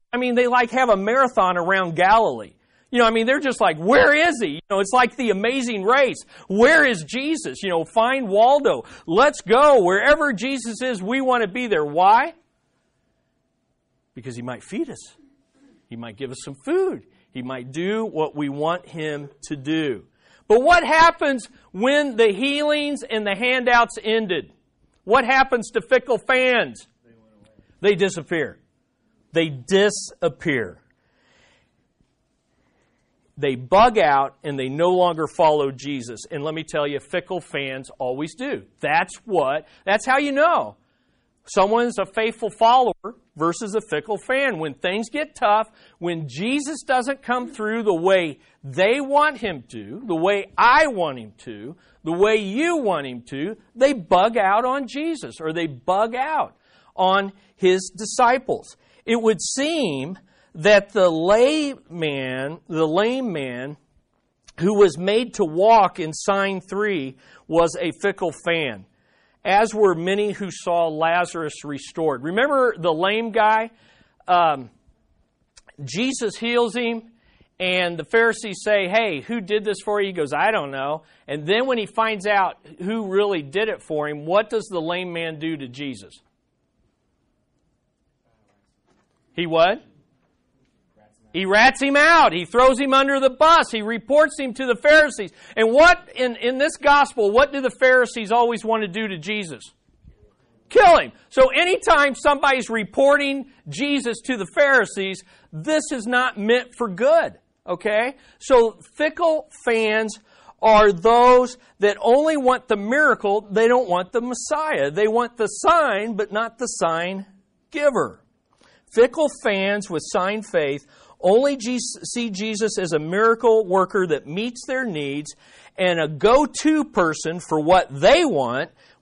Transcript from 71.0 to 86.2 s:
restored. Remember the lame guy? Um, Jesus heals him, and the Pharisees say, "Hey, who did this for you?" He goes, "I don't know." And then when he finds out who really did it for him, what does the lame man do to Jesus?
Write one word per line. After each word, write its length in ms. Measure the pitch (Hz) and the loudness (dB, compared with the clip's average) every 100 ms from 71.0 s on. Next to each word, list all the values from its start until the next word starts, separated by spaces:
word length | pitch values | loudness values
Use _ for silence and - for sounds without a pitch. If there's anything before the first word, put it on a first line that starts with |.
| 165 175 170 170 151 - | 0 0 -2 -4 -8 -10
restored. 580 | 147 143 - - 160 127 | -12 -12 -12 -4 -2 -2
Remember 520 | 147 196 277 277 247 170 | -4 -2 0 0 0 0
the 140 | 170 | -2
lame 400 | 156 190 214 226 | -2 -2 -2 -2
guy? 380 | 214 214 220 226 _ _ _ _ _ - | 0 2 2 -2 _ _ _ _ _ 0
Um, 420 | 175 170 139 120 _ _ _ _ _ _ _ _ _ - - | 2 2 0 -8 _ _ _ _ _ _ _ _ _ -20 -16
Jesus 540 | 135 151 254 254 220 - | -10 -6 -6 -4 -8 -6
heals 400 | 233 240 233 220 | -2 0 0 -2
him, 340 | 233 233 226 _ _ _ _ - | -4 -6 -10 _ _ _ _ -8
and 400 | 180 180 175 170 | -2 -2 -2 -4
the 60 | |
Pharisees 560 | 156 226 226 220 220 180 | -2 2 2 0 -8 -8
say, 260 | 214 208 180 | -2 0 0
"Hey, 320 | 220 220 147 | -2 -2 -4
who 200 | 127 233 | -8 -8
did 240 | 185 214 | -4 -4
this 140 | 208 202 | -4 -6
for 160 | - 208 | -4 -4
you?" 80 | 196 | -2
He 40 | |
goes, 200 | 180 147 | -4 -4
"I 180 | 147 196 | -2 0
don't 200 | 220 143 | 0 -4
know." 320 | 135 139 156 _ _ - | -6 -6 -8 _ _ -12
And 200 | 151 151 | -8 -2
then 200 | 214 262 | 0 0
when 120 | 240 | -4
he 80 | 202 | -4
finds 400 | - 220 214 202 | -4 -4 -2 0
out 320 | 202 180 - - 156 | 0 0 -4 -16 -12
who 300 | 185 226 202 | -6 -6 -2
really 340 | 190 208 185 | 0 0 -2
did 260 | 139 180 220 | -4 -4 -4
it 140 | 180 | -6
for 260 | - 151 147 | -6 -6 -6
him, 180 | 147 156 | -8 -2
what 240 | 196 220 | -2 0
does 160 | 226 202 | -4 -6
the 100 | 180 | -6
lame 320 | 165 175 180 | -4 -6 -6
man 260 | 170 165 156 | -8 -8 -8
do 180 | 160 156 | -8 -8
to 120 | 131 | -10
Jesus? 440 | 123 143 113 95 - | -12 -10 -12 -16 -20